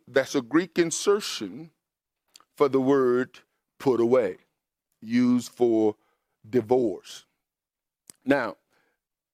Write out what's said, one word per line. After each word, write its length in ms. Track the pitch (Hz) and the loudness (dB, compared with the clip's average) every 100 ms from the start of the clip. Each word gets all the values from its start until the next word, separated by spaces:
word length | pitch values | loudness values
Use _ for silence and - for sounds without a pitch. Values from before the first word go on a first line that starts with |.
| - | -4
that's 260 | 127 127 | -2 0
a 60 | 147 | -4
Greek 380 | 117 151 180 - | -2 -2 -2 -2
insertion 920 | 170 - - 208 - - 101 113 165 _ _ _ _ _ _ - _ - | -2 -2 0 0 -2 -10 -10 -12 -18 _ _ _ _ _ _ -20 _ -2
for 140 | 147 | 0
the 100 | 135 | 2
word 600 | 131 139 127 123 127 - _ _ _ - | 2 2 2 0 -2 -10 _ _ _ -6
put 220 | 139 117 | -2 2
away, 380 | 117 127 101 90 _ _ _ _ _ _ | 2 2 0 -4 _ _ _ _ _ _
used 500 | 110 120 123 123 117 | -4 0 2 0 -2
for 440 | - 120 110 110 104 _ _ _ _ 110 | -2 0 2 0 -2 _ _ _ _ -4
divorce. 800 | 120 107 127 113 87 - - _ _ _ _ _ _ _ _ _ - | -2 2 2 0 -4 -14 -20 _ _ _ _ _ _ _ _ _ -8
Now, 320 | 131 139 113 - _ _ _ _ _ _ _ | -2 -2 -2 -10 _ _ _ _ _ _ _